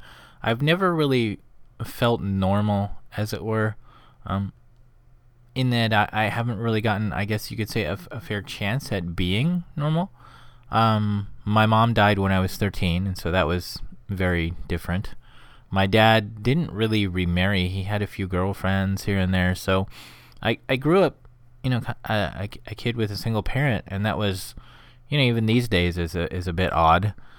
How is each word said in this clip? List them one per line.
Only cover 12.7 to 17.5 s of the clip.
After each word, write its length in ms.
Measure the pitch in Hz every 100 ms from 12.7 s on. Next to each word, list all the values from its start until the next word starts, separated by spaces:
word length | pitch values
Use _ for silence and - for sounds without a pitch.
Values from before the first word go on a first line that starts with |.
| - 90 87 95
and 100 | 90
so 140 | 82
that 160 | 92 78
was 320 | 90 - - - - -
very 460 | 92 92 87 82 82 -
different. 460 | 85 - 90 - - - - - - -
My 160 | 95 98
dad 580 | 110 110 110 104 110
didn't 280 | 110 160 160
really 360 | 101 110 110 98
remarry. 600 | 90 87 87 95